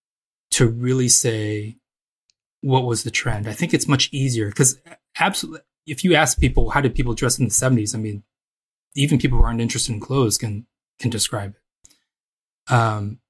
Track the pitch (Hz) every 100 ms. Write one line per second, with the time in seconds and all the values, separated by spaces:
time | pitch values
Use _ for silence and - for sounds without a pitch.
0 | _ _ _ _ _ - 120 113 123 131
1 | 123 - 123 110 107 107 107 - _ _
2 | _ _ _ _ _ _ 135 131 123 110
3 | - - 123 107 104 - 175 147 - 131
4 | - 143 135 117 104 98 135 - - -
5 | _ - 180 196 - - _ _ - 143
6 | 185 151 151 - 127 131 117 143 131 131
7 | 120 113 127 - 113 - 131 123 104 110
8 | 107 104 - _ _ _ _ _ _ 139
9 | 143 139 143 120 117 117 117 123 - 104
10 | - 135 117 - 113 104 - _ _ -
11 | 120 107 - 110 98 - _ _ _ _
12 | _ _ _ _ _ _ - 123 113 107
13 | 101 -